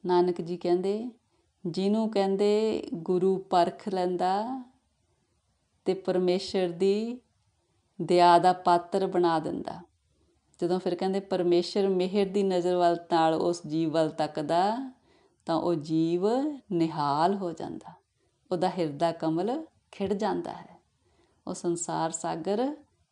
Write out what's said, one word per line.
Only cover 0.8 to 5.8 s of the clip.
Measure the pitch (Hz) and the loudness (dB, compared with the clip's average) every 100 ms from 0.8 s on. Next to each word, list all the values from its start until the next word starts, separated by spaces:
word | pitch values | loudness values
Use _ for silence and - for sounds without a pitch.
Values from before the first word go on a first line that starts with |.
| 190 208 247 - _ _ _ _ 175 | 0 -4 -6 -12 _ _ _ _ -6
ਜਿਹਨੂੰ, | 165 196 214 220 | -2 0 2 0
ਕਹਿੰਦੇ, | 214 196 196 208 208 220 - - | 0 0 2 2 4 2 -2 -6
ਗੁਰੂ | 170 165 180 185 190 | -8 -2 2 2 0
ਪਰਖ | 190 180 175 175 - | 2 2 2 -2 -6
ਲੈਂਦਾ | 190 180 175 185 196 226 262 247 _ _ _ _ _ _ _ _ _ _ _ | -2 -2 0 0 0 -2 -8 -12 _ _ _ _ _ _ _ _ _ _ _